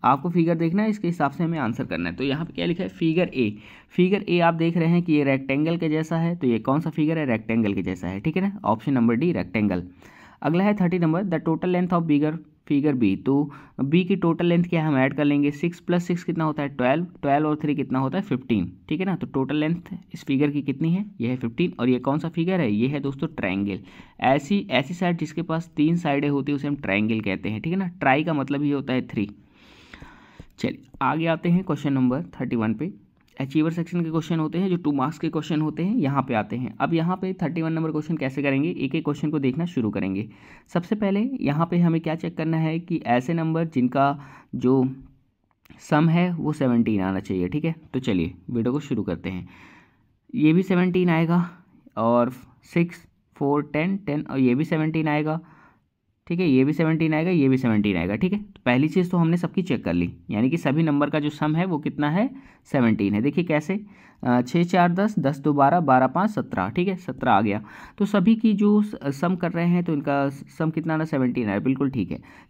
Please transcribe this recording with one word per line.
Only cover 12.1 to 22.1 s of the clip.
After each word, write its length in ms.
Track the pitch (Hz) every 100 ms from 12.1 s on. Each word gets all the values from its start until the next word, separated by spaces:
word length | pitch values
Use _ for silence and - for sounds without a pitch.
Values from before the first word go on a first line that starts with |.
| 147 151 165 - _ -
figure 320 | 143 151 131
B।" 240 | 104 95
तो 260 | 143 139 147 - - -
बी 240 | 135 170
की 120 | 185 196
टोटल 300 | 170 165 170
लेंथ 180 | 170
क्या 180 | 175 170
है, 60 | 156
हम 80 | 135
ऐड 180 | 135
कर 100 | 135
लेंगे, 260 | 147 143 143
सिक्स 300 | 143 170 175
प्लस 240 | - 175
सिक्स 200 | 175 175
कितना 200 | - 170
होता 180 | 156 151
है, 60 | 143
ट्वेल्व, 380 | 139 123 147 180 -
ट्वेल्व 240 | 123 143 151
और 100 | 151
थ्री 180 | 151
कितना 240 | 143 131 131
होता 200 | 135 160
है, 60 |
फ़िफ़्टीन, 480 | 202 127 - 110 85 - -
ठीक 120 | 151
है 60 | 185
ना। 100 | 170
तो 100 | -
टोटल 300 | 139 135 151
लेंथ 260 | 151 170 - 175 -
इस 100 | -
फिगर 260 | - 135 147
की 120 | 143
कितनी 300 | 139 131 160
है, 120 | 180 208 -
ये 80 | 117
है 80 | 127
फ़िफ़्टीन। 360 | 117 113 175 -
और 80 | 120
ये 100 | 123
कौन 200 | 131